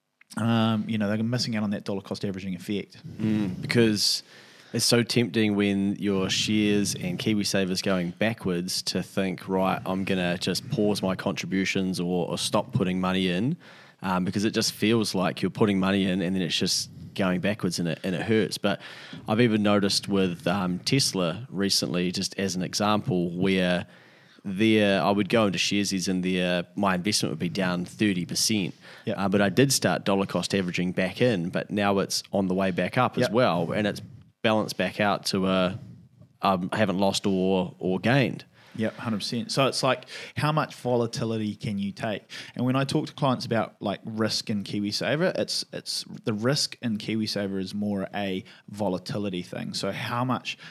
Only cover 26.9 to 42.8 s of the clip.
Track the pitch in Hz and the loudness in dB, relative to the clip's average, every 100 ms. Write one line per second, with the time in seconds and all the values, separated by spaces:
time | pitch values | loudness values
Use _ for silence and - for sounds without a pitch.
26.9 | 90 92 107 - 80 87 95 90 90 87 | 2 0 0 -2 -2 -4 -2 -2 -2 -4
27.9 | - 107 90 85 87 - 107 87 - - | 0 0 2 -2 -2 0 0 -2 -6 -20
28.9 | - - 98 98 101 101 90 139 127 98 | -10 -6 -2 2 2 4 4 4 4 2
29.9 | 82 - 98 95 90 87 98 90 87 90 | 0 2 2 2 -2 0 0 0 -2 -2
30.9 | 87 92 92 123 101 85 92 - 101 101 | 0 -2 2 2 2 -2 -4 -4 0 2
31.9 | 98 90 - - 98 95 92 95 90 90 | 2 0 -4 -2 -2 0 0 0 0 0
32.9 | - 120 - 123 107 117 85 85 78 104 | 2 2 2 0 4 4 2 0 0 -2
33.9 | 67 - - - _ 113 110 - - 92 | -2 -8 -18 -20 _ 2 2 0 -2 -2
34.9 | - 104 90 - 98 95 95 90 98 - | 0 0 0 0 0 2 2 2 0 -10
35.9 | - - - - - 95 95 90 - 104 | -20 -20 -20 -20 -4 0 0 0 0 0
36.9 | 92 98 98 104 95 92 95 90 - 90 | 2 2 2 0 2 2 2 0 -4 -2
37.9 | 92 101 139 110 - - - - - 107 | 0 2 2 2 -2 -12 -20 -14 -6 -4
38.9 | - - 107 - 120 110 - 131 - 135 | -4 -6 -4 -4 -6 -4 0 0 2 0
39.9 | 123 - - - - 147 156 - - 123 | 0 -4 -14 -12 -2 0 2 -2 -4 0
40.9 | 123 113 - 117 110 107 104 110 101 101 | 2 2 -2 -2 -2 -2 -4 -4 -4 -4
41.9 | - 117 98 - - - - 123 131 | -4 -4 -4 -8 -16 -12 -4 0 0